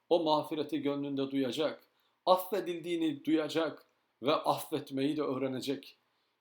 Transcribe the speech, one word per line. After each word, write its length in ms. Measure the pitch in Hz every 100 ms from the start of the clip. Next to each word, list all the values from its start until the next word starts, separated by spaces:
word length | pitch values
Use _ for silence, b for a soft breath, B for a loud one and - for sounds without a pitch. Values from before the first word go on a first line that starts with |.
| -
o 140 | 170
mağfireti 600 | 156 151 - 156 143 156
gönlünde 480 | 139 143 143 139 135
duyacak, 580 | 139 127 117 143 117 _ _ _ _ -
affedildiğini 960 | 185 - 196 170 170 165 170 160 139
duyacak 640 | - 156 151 151 156 - _ _ _ _
ve 120 | 127
affetmeyi 840 | 156 151 139 - 147 139 135 139 151
de 60 |
öğrenecek. 760 | 143 131 135 131 131 131 - - _ _ _ _